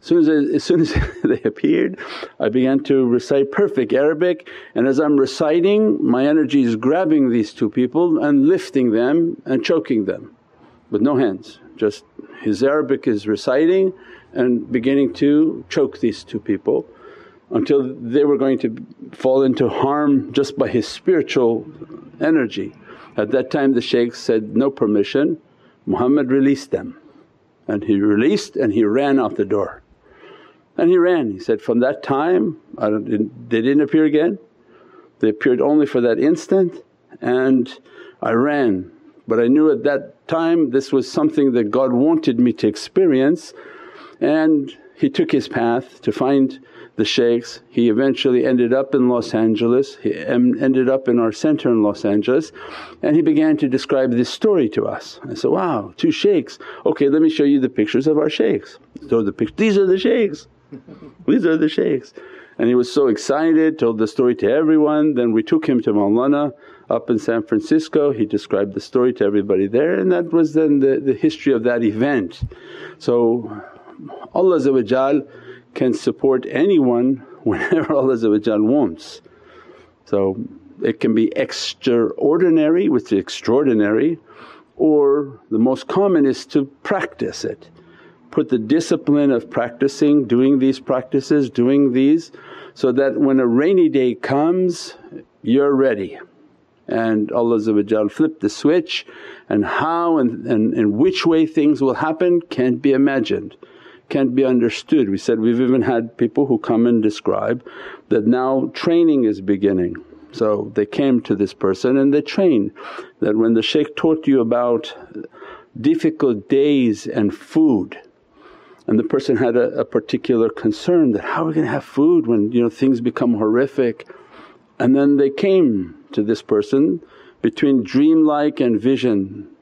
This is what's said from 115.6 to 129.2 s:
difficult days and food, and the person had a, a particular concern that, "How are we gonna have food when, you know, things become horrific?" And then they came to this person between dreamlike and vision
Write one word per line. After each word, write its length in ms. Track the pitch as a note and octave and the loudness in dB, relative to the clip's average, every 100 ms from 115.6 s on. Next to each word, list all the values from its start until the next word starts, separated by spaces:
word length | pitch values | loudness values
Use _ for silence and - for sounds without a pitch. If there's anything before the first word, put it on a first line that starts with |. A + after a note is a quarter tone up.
| _ - | _ -4
difficult 680 | A#2 D#3+ D#3+ D#3 C#3+ A2 G2 | 0 0 0 0 -2 -2 0
days 580 | C3+ D3 C#3+ B2 G2+ - | 2 4 4 2 0 -4
and 260 | - G#2 | -2 -2
food, 640 | - - D#3+ D#3+ A2+ - - - _ _ _ - - _ - - | -4 -4 2 4 2 -2 -12 -20 _ _ _ -20 -20 _ -18 -2
and 120 | G#2+ | -2
the 40 | |
person 340 | - C#3 - A#2+ | 0 -2 0 0
had 180 | B2+ A#2 | 2 2
a, 240 | A2+ - | 0 -2
a 60 | - | -4
particular 640 | A#2 - C3 - A#2+ A2+ | -4 -4 -8 -2 0 0
concern 640 | - A2+ G#2 - F3 D3 | 0 -4 -2 0 2 2
that, 100 | G#2 | 0
"How 200 | - D#3 | -4 -4
are 40 | D#3+ | -2
we 60 | |
gonna 120 | D#3 D3+ | -2 -2
have 160 | C#3+ | -4
food 440 | - - D3+ F3 A#2+ | -6 0 2 4 2
when, 240 | A#2 G#2 | 0 2
you 100 | A#2+ | 0
know, 80 | A#2+ | 0
things 320 | - C3+ B2 | 0 0 0
become 320 | A#2+ A2+ B2 | -2 -2 -2
horrific?" 720 | A2+ G#2+ A2+ C#3 - B2 A2 - - - - - - _ _ | 0 0 0 0 0 -2 -2 -14 -20 -20 -20 -20 -20 _ _
And 180 | A#2+ C3+ | 2 4
then 220 | C#3+ C#3+ | 4 4
they 140 | C#3 | 2
came 640 | C#3 G3 F#3+ D3+ G#2 F2 - _ | 0 2 4 2 0 -4 -12 _
to 100 | - | -4
this 220 | G#2 A2 | -2 -2
person 580 | - G#2+ G#2 C3+ D#3 F3+ - - - _ | 0 -2 2 0 0 -2 -8 -20 -20 _
between 400 | A#2 - D3 C3+ | -4 0 2 2
dreamlike 760 | G#2 C3 D3 D#3+ D#3 D3 D3+ D3 | 0 2 4 4 2 2 -2 0
and 200 | C3 A2 | 0 0
vision 680 | A2+ C3+ B2 G#2+ | 0 0 0 0